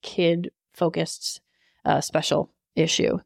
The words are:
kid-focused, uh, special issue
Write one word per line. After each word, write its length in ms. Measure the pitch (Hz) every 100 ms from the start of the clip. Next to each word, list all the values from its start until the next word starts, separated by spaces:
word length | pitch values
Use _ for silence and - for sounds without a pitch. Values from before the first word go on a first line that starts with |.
kid-focused, 1400 | - - 170 170 175 - _ - 170 165 160 - - - _ _ _ _ -
uh, 160 | 147
special 500 | - 156 - 151 - _ _ -
issue 440 | 160 - - -